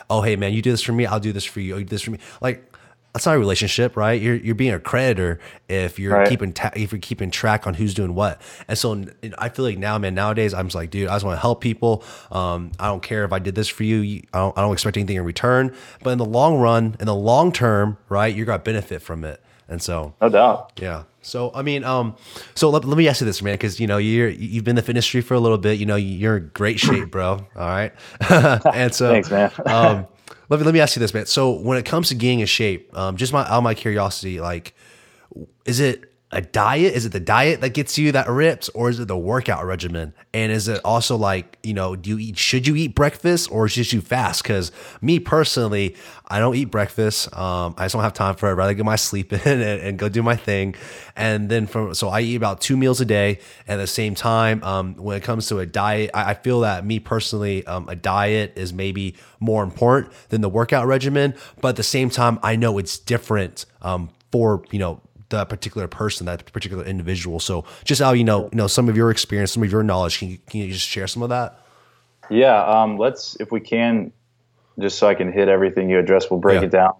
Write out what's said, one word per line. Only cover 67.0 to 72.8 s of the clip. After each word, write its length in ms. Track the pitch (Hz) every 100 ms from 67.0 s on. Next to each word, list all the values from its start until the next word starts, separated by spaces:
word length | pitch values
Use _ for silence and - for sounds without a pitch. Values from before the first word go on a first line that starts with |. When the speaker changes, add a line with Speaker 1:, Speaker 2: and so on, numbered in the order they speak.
| 87 92 87 82
Speaker 1:
So 260 | - 87 - -
just 180 | - 135
how, 120 | 135
you 100 | 123
know, 200 | 113 104 104
you 60 | 117
know, 100 | 101
some 220 | - 120
of 60 | 110
your 120 | 117
experience, 420 | 110 - 104 98
some 100 | 120
of 80 | 107
your 100 | 104
knowledge, 360 | 107 92 87 -
can 100 | 92
you, 80 | 92 -
can 120 | 107
you 100 | 98
just 140 | 95 -
share 200 | 101 95
some 160 | 117
of 60 | 120
that? 300 | 123 117 - _ _ _ _ _ _ -
Speaker 2:
Yeah. 340 | 110 131 110
Um, 340 | 90 110